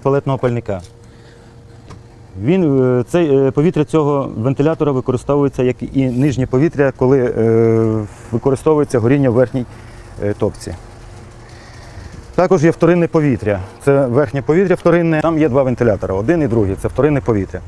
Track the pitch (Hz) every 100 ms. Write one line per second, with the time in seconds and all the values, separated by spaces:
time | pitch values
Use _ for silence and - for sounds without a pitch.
0 | 135 139 139 135 127 117 110 98 87 -
1 | - - - - - - - - - -
2 | - - - 92 107 190 160 135 127 123
3 | 120 175 165 139 135 135 156 156 143 156
4 | 147 143 131 101 113 135 143 160 147 131
5 | 123 120 - 143 143 - 127 123 - 135
6 | 131 120 147 131 127 131 160 - 139 -
7 | 127 139 120 - 113 113 113 113 113 110
8 | 101 - - 117 139 131 - 151 143 127
9 | 110 143 135 113 123 135 120 - - -
10 | - - 101 104 104 - - 85 - -
11 | - - - - - - - - - -
12 | - - - - 180 185 160 - 165 175
13 | 165 165 147 113 104 101 92 - - 139
14 | 135 120 143 139 127 160 190 180 175 170
15 | 170 156 151 160 151 123 131 120 120 98
16 | 92 95 113 170 143 113 98 95 110 -
17 | 139 143 - 107 92 92